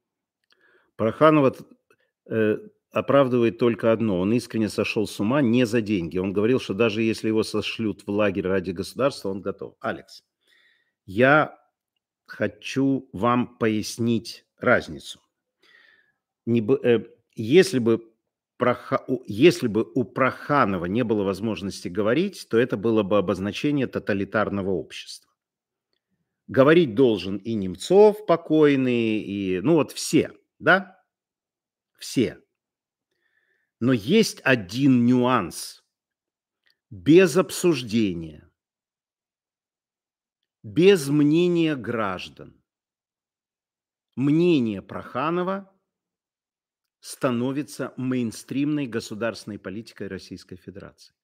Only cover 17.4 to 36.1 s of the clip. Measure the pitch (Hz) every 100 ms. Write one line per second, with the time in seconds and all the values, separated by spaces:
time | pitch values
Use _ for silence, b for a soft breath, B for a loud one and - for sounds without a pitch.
17.4 | 110 160 185 131 113 113 - _ _ _
18.4 | _ - 123 120 - 135 - 127 - 101
19.4 | 165 - 123 104 - - 117 - 131 -
20.4 | - 147 110 92 87 107 120 107 98 92
21.4 | 113 98 98 - 98 87 104 131 196 180
22.4 | - 113 127 117 117 110 98 104 92 92
23.4 | 98 - 151 143 123 98 - 101 98 110
24.4 | 98 98 95 90 - - - - _ _
25.4 | _ _ _ _ _ _ _ _ _ _
26.4 | - 110 135 165 156 104 131 104 95 98
27.4 | 117 110 95 87 - 190 214 208 - 165
28.4 | - 156 151 139 127 120 113 107 95 101
29.4 | 98 92 107 165 131 - - 156 90 -
30.4 | _ _ 110 185 190 - _ _ _ _
31.4 | _ _ _ _ _ _ - - 101 -
32.4 | _ _ _ _ _ _ _ _ _ _
33.4 | _ _ _ _ 120 127 101 214 214 -
34.4 | 135 131 90 117 139 127 120 127 123 127
35.4 | 87 - - - _ _ _